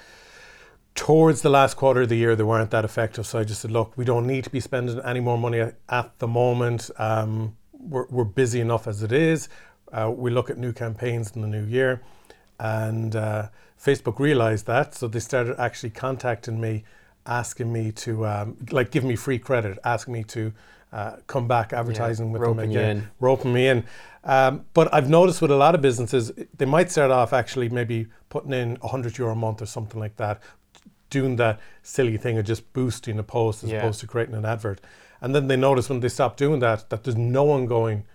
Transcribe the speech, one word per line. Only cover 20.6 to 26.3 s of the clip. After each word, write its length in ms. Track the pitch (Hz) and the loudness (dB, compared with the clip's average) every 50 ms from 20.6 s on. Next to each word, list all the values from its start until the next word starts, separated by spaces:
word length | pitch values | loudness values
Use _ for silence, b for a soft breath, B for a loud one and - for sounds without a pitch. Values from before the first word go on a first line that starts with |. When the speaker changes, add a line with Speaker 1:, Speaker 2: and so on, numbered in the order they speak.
| b b b b b b | b b b b b b
Speaker 1:
uh, 260 | - 110 101 110 107 - - | -10 -10 -8 -10 -10 -14 -16
come 200 | - - 135 120 | -6 -4 -4 0
back 240 | 117 123 117 110 - | 2 2 0 0 0
advertising 540 | 123 120 120 120 113 110 117 113 117 110 113 | -4 -4 -4 -4 -2 -2 -2 -2 -2 -2 -4
Speaker 2:
Yeah, 60 | 110 | -4
Speaker 1:
with 100 | 113 113 | -2 0
them 80 | 120 117 113 | 0 0 0
Speaker 2:
roping 140 | 113 110 110 | 0 -2 0
you 80 | 107 107 | 0 2
Speaker 1:
again, 180 | 107 107 107 | 2 2 0
Speaker 2:
in. 100 | 104 104 104 - - | -2 -6 -8 -8 0
Speaker 1:
roping 340 | 127 127 135 131 - 127 120 | 2 2 2 2 2 0 2
me 140 | 123 127 | 4 4
in. 160 | 135 131 117 107 B B B B B B B B | 4 4 2 0 B B B B B B B B
Um, 420 | - 135 135 131 127 139 - - - - | 2 4 6 6 4 2 -2 -10 0 4
but 180 | 165 160 156 | 4 4 6
I've 160 | - 151 135 | 4 4 4
noticed 320 | 131 160 170 180 185 170 - 160 | 6 6 6 6 6 4 2 4
with 80 | 143 | 4
a 40 | 143 | 6
lot 200 | 139 139 160 170 | 8 8 6 6
of 60 | 165 | 6
businesses, 500 | 135 135 120 117 120 107 - 127 113 123 | 4 2 2 2 -2 0 0 0 0 -2